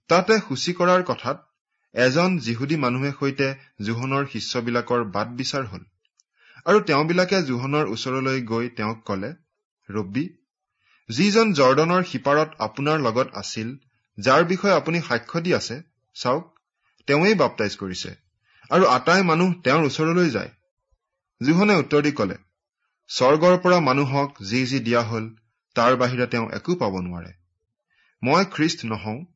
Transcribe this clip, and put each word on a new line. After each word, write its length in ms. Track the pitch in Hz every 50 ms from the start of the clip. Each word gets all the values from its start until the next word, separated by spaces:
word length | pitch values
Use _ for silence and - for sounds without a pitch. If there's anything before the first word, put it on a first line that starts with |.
| _ -
তাতে 320 | 165 180 185 214 220 214
শুচি 340 | - - 135 127 - 180 175
কৰাৰ 300 | - 180 180 180 185 175
কথাত 440 | - 123 - - 120 143 175 _ _ _ _ _ _ _ _ _ _ -
এজন 440 | 113 123 131 127 160 175 185 185 165
যিহুদী 380 | 117 113 117 113 131 139 165
মানুহে 360 | 156 139 123 123 127 135 143
সৈতে 440 | 139 - 143 139 135 139 139 135 135 135 - _ _ -
যোহনৰ 440 | 101 104 117 117 127 135 135 139 139 139 -
শিষ্যবিলাকৰ 680 | 110 104 - - 127 117 120 120 120 117 - 123 120 117
বাট 240 | 101 90 101 107 117
বিচাৰ 380 | 120 123 131 - - 139 131
হ'ল, 140 | 107 92 90 - _ _ _ _ _ _ _ _ _ _ _ _ _ - - -
আৰু 140 | - 196 214
তেওঁবিলাকে 640 | - - 147 139 151 160 175 180 180 175 196 190 165
যোহনৰ 420 | 131 127 120 127 135 143 147 151
ওচৰলৈ 560 | 98 107 113 - 131 127 135 131 135 131 135
গৈ 280 | 123 107 113 113 120 123
তেওঁক 340 | 120 - 107 107 113 113 -
ক'লে, 280 | - 104 95 98 120 165 - _ _ _ _ _ _ _ _ _ -
"ৰব্বী, 400 | 98 107 104 92 101 123 156 185 - _ _ _ _ _ _ _ _ _ _ _ _ _ _ -
যিজন 440 | 113 127 190 208 202 226 226 220 190
জৰ্ডনৰ 500 | 143 135 127 135 143 156 165 175 185 180
সিপাৰত 480 | 180 - 127 - 139 143 151 156 156 - -
আপোনাৰ 400 | - - - - 139 147 156 156
লগত 300 | 139 117 110 123 131 131 -
আছিল, 440 | 101 101 - - 113 110 117 135 143 _ _ _ _ _ _ _ -
যাৰ 240 | 98 131 131 151 175
বিষয়ে 300 | 165 190 180 - 202 185
আপুনি 280 | - - 165 165 175
সাক্ষ্য 380 | 151 - 120 117 - - - 170
দি 140 | 165 180 156
আছে, 280 | 110 - - 113 143 165 _ _ _ _ _ _
চাওক, 440 | - - 123 127 160 175 _ _ _ _ _ _ _ _ _ _ _ - -
তেওঁৱেই 260 | 139 147 175 202 220
বাপ্তাইজ 440 | 180 143 120 - - 110 101 - -
কৰিছে, 380 | 101 95 92 - - - - _ _ _ _ _ _ _ _ _ _ -
আৰু 160 | - - 185
আটাই 360 | 113 123 127 - - 175 190
মানুহ 320 | 196 175 160 165 180 190 170 180
তেওঁৰ 240 | - 127 135 160 160
ওচৰলৈ 440 | 135 135 - 156 160 170 180 180 160
যায়।" 220 | 120 101 - - - _ _ _ _ _ _ _ _ _ _ _ _ _ _ _ _ - 117
যোহনে 320 | 135 165 175 202 208 202
উত্তৰ 260 | 170 131 110 151 147
দি 100 | 147 147
ক'লে, 260 | 143 - 107 95 85 - _ _ _ _ _ _ _ _ _ _ _ _ _ -
"স্বৰ্গৰ 500 | - - 127 127 147 156 165 180 180 175
পৰা 220 | 180 180 180 175
মানুহক 600 | 156 135 127 139 147 131 135 139 143 139 - -
যি 240 | 104 95 110 127 131
যি 140 | 120 135 135
দিয়া 220 | 113 113 117 120
হ'ল, 340 | 117 110 117 113 110 113 113 _ _ _ _ _ _ _ -
তাৰ 200 | 123 117 123 127
বাহিৰে 320 | 123 123 123 127 123 123 120
তেওঁ 220 | - 120 113 -
একো 260 | - 104 - - 180
পাব 240 | 175 127 104 95 92
নোৱাৰে। 340 | 90 90 87 87 87 90 - _ _ _ _ _ _ _ _ _ _ _ _ _ _ _ _ - -
মই 220 | 123 147 175 196
খ্ৰীষ্ট 400 | 185 - - 151 156 - - -
নহওঁ, 400 | 113 110 101 90 107 107 131 175 - _